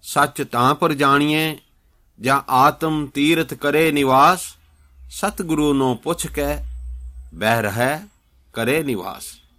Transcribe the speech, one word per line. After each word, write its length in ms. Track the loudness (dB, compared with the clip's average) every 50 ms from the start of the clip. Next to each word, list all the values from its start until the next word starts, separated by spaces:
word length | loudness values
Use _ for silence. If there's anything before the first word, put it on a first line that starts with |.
ਸੱਚ 400 | _ -4 0 0 0 0 0 -6 -8 -4
ਤਾਂ 240 | 0 2 2 2 2
ਪਰ 180 | 2 0 -2 0
ਜਾਣੀਏ 640 | 2 2 4 4 4 4 2 2 0 0 -2 -4 -8 _ _ _ _ _ _ _ _ _ _ _ _
ਜਾਂ 220 | -2 0 0 0 0 2
ਆਤਮ 580 | 4 6 6 4 4 2 -2 -2 -2 -2 -4 -6
ਤੀਰਥ 460 | -2 0 2 2 2 2 0 -4 -6
ਕਰੇ 380 | -4 -2 0 2 2 2 2
ਨਿਵਾਸ, 640 | 2 2 2 4 4 6 6 6 4 2 -2 -14 -16 _ _ _ _ _ _ _ _ _ -20 -18
ਸਤਿਗੁਰੂ 640 | -12 -6 -6 -6 -4 -4 -4 -4 -2 0 2 2 2
ਨੂੰ 240 | 2 2 0 0 -2
ਪੁੱਛ 300 | -4 -6 -6 -6 -6 -8
ਕੇ 300 | -6 -6 -4 -4 -4 -6 -8 -10 -12 -12 -12 -14 -14 -14 -14 -16 -16 -18 -20 -18 -12
ਬਹਿ 280 | -4 0 0 0 2
ਰਹਿ 380 | 0 -2 -2 0 0 0 -2 -4 -8 -16 _ _ _ _ _ _ _ _ _
ਕਰੇ 300 | -6 -2 -2 0 -2 -2
ਨਿਵਾਸ। 400 | -2 -4 -6 -6 -10 -12 -12 -16 -18 -18 -20 _ _ _